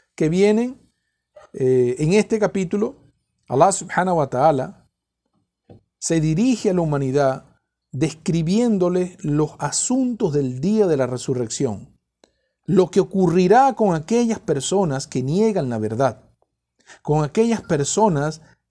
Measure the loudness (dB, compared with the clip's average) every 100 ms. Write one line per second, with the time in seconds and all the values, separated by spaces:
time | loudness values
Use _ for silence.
0 | _ -4 -2 2 2 2 -2 -8 _ _
1 | _ _ _ -20 -20 -4 0 2 2 0
2 | 0 2 0 0 -2 -2 -4 -2 -4 -6
3 | _ _ _ _ -6 2 2 2 -4 -4
4 | 0 0 -2 2 2 2 -4 -10 _ _
5 | _ _ _ _ _ _ _ -20 _ _
6 | -4 0 0 0 0 0 0 0 0 -2
7 | -2 0 0 -2 -10 _ _ _ _ -4
8 | -4 -4 -4 -2 0 0 2 2 0 0
9 | -4 -6 -4 -2 -2 -4 -6 -4 -2 0
10 | -2 -2 -2 0 -2 -2 -2 2 2 2
11 | 0 -4 -4 -4 -4 -4 -4 -4 -12 _
12 | _ _ _ _ _ _ 0 2 4 2
13 | 0 2 2 4 6 6 4 2 0 0
14 | 0 0 0 -2 -2 -4 -2 0 0 -2
15 | -4 -4 -2 0 0 0 -2 -4 -4 0
16 | 0 -2 _ _ _ _ _ _ _ -14
17 | -2 0 0 0 0 0 -2 -2 -2 0
18 | 2 2 -2 -6 -16 _ _